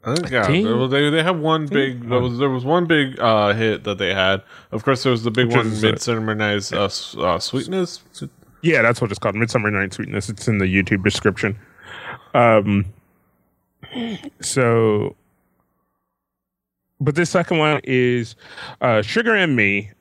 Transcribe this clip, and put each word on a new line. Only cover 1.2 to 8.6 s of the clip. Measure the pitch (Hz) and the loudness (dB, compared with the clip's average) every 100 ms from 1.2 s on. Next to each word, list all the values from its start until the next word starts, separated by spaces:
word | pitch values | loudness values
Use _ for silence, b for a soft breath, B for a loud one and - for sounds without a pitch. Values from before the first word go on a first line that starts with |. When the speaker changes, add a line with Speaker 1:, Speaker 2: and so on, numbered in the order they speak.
Speaker 1:
have | 165 175 | 0 0
one | 156 160 | 0 0
Speaker 2:
I | 151 | 0
think | 143 135 123 | 0 -2 -4
Speaker 1:
big, | 117 | -2
there | 123 | 0
Speaker 2:
one. | 123 | 0
Speaker 1:
was, | 120 | 0
there | 139 | 0
was | 127 | 0
one | 127 175 170 | 0 0 2
big, | 160 135 131 | 2 0 0
uh, | 117 110 104 | 2 4 4
hit | 107 113 107 | 2 0 -2
that | 104 101 | -4 -2
they | 95 | -2
had. | 95 95 95 B B B | 2 2 2 B B B
Of | 113 | -4
course, | 139 127 | -2 0
there | 135 | 2
was | 117 | 0
the | 117 | 0
big | 117 120 | 0 2
Speaker 2:
Which | 120 | 2
Speaker 1:
one, | 113 | 0
Speaker 2:
is, | 107 | 2
uh, | 110 | 0
Speaker 1:
Midsummer | - - 113 110 | 0 -2 -2 -2
Night's, | 107 107 104 101 | -2 0 -2 -2
uh, | 85 | -2
s-, | 98 - - 53 | -2 -4 -12 -4
uh, | 90 85 | -2 0
Sweetness. | - 131 - 190 175 - _ - - _ _ _ | -2 -6 -4 -4 -4 -8 _ -16 -16 _ _ _